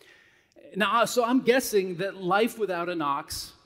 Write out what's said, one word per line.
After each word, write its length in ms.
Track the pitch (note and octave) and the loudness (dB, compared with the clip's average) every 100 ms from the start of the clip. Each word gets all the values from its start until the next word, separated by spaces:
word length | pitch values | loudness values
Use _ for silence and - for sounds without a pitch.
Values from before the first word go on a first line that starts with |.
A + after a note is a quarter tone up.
| - - _ _ _ - - F#3+ | -20 -20 _ _ _ -20 -8 -2
Now, 280 | G3+ A#3 G#3+ | 0 2 0
so 180 | B3 | 2
I'm 160 | A#3 B3+ | 2 2
guessing 560 | A3+ B3+ - G#3 F#3+ E3+ | 4 2 4 0 0 -2
that 260 | G3 F#3 | -6 -4
life 360 | F3+ G3 A3+ A3+ | 0 2 2 -2
without 300 | G3 E3+ F3 | -4 -2 -4
an 140 | F3 | -2
ox 500 | C#3+ C#3+ - - - - | -2 -4 -6 -12 -14 -18